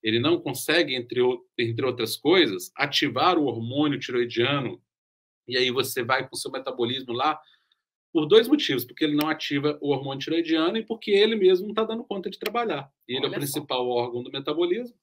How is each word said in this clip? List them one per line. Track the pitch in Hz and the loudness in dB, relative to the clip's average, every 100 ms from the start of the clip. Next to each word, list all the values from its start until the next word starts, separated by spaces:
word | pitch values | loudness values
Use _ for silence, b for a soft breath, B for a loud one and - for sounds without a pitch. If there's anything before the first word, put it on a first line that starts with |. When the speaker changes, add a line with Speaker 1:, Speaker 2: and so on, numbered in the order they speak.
Speaker 1:
ele | 110 113 | 0 0
não | 135 165 | 2 0
consegue, | - 127 - 160 151 | -2 -6 0 2 2
entre | 127 120 120 | -2 -4 2
o-, | 123 127 _ - | 2 2 _ -4
entre | 117 117 | -4 0
outras | 127 120 110 - | -2 -2 -4 -2
coisas, | - 185 143 92 - - | 2 4 4 0 -10 -4
ativar | 143 - 139 117 160 175 | -2 0 -2 0 2 2
o | 139 | 0
hormônio | 110 117 135 151 131 | -2 -4 -2 0 -2
tiroidiano, | - 123 120 113 123 143 120 92 _ _ _ _ _ _ - | -4 -2 -2 0 0 0 -4 -8 _ _ _ _ _ _ -6
e | 123 | 0
aí | 127 | 0
você | 123 135 - | 0 -2 -2
vai | 117 131 143 | -2 -2 -2
com | - | -8
o | |
seu | 143 | -8
metabolismo | 135 131 127 117 131 131 | -8 -8 -2 -2 -2 -6
lá | 120 147 151 b b b b _ _ _ | -2 -2 -2 b b b b _ _ _
por | 170 151 | -2 6
dois | 208 240 | 6 8
motivos, | 294 - 175 | 2 4 -2
porque | - - | -2 -2
ele | 151 147 | 0 2
não | 151 | 2
ativa | 156 - 143 147 147 | 0 -2 0 0 -2
o | 143 | -2
hormônio | 135 131 135 | -2 -2 -8
tiroidiano | 139 160 165 160 165 220 | -4 -2 0 2 2 0
e | |
porque | 220 220 - | -4 -8 2
ele | 202 220 220 | 4 4 6
mesmo | 185 185 208 | 4 4 0
não | |
tá | 208 | -2
dando | 220 226 | -2 -4
conta | - 202 190 | -6 -6 -8
de | - | -8
trabalhar. | - 220 233 147 139 _ - | -6 -2 -2 -4 -8 _ -8
E | 123 | -4
ele | 135 | -2
é | |
o | |
Speaker 2:
Olha | |
só. | - | -2
Speaker 1:
principal | 143 151 - 127 123 | -4 -6 -4 -2 0
órgão | 120 123 120 | 0 0 -4
do | 127 | -8
metabolismo. | 139 143 151 175 196 240 _ | -8 -4 0 0 0 -4 _